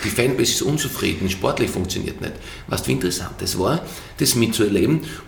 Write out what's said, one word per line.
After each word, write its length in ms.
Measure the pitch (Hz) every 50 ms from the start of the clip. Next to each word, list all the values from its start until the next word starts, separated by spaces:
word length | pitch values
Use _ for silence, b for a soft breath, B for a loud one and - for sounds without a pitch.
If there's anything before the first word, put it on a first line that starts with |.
| -
Die 60 | 107
Fanbase 420 | - 120 120 139 127 - 120 -
ist 100 | - -
unzufrieden, 680 | - 131 151 151 151 123 - - 104 92 90 85 95 90
sportlich 400 | - - 110 135 147 - 117 -
funktioniert 500 | - 92 87 - - - - - - -
nicht. 140 | - - - B B B B B B
Was 200 | - - - -
wie 60 | 123
interessant 420 | 135 - 90 90 87 - 92 - - -
das 200 | 95 - - 90
war, 220 | 92 113 151 170 B B B B B B B -
das 160 | 143 135 -
mitzuerleben 680 | 120 117 113 - - 104 101 98 95 - 131 160 156 B B B B B